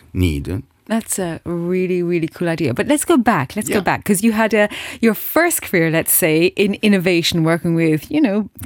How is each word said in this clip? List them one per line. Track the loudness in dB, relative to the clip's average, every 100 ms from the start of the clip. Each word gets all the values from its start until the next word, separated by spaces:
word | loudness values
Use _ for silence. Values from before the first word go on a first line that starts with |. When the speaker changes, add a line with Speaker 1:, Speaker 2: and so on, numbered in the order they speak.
| _
Speaker 1:
need. | -2 0 0 -6 -8 -10 _ -6
Speaker 2:
That's | -6 -4 -6
a | -6 -6
really, | -8 -6 -2 -2 -2 -2
really | -2 -2 -4
cool | -4 -4
idea. | -2 -2
But | -2 0
let's | 0
go | 2 2
back. | 4 2 -2 -6
Let's | -2
Speaker 1:
Yeah. | -2
Speaker 2:
go |
back, | 0 -2
'cause | 0 2
you | 2
had | 2 2
a, | 2 2 -2 -12 -2
your | 0
first | 0 -2 0 0 0
career, | -2 0 2
let's | 0 0
say, | 0 2 2 2
in | 2 -2
innovation, | 0 2 2 2 0 0 0
working | 0 0 0
with, | 0 2 0 -2
you | 0
know, | 2 0 -4 -10